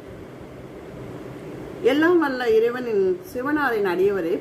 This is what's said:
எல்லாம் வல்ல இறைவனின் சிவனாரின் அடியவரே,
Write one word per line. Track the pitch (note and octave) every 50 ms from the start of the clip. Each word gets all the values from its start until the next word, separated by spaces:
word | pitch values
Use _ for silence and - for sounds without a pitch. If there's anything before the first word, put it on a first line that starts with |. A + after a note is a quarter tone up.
| - - - - - - - - - - - - - - - - - - - - - - - - - - - - - - - - - - - - -
எல்லாம் | A#3 C4+ D4 D#4+ E4+ F4+ E4
வல்ல | D4+ C#4 C4 B3+ B3+ A#3
இறைவனின் | A3 A3 A3+ A#3+ A#3+ B3+ B3 A#3 G#3+ G3 F#3+ F#3 F3+ F3+ - - -
சிவனாரின் | B3 B3+ C#4+ D4+ D4+ C#4+ B3+ A#3 G#3+ G3+
அடியவரே, | F#3 F3 F3 F#3+ G3+ G3+ F#3+ E3 E3 G3+ C#4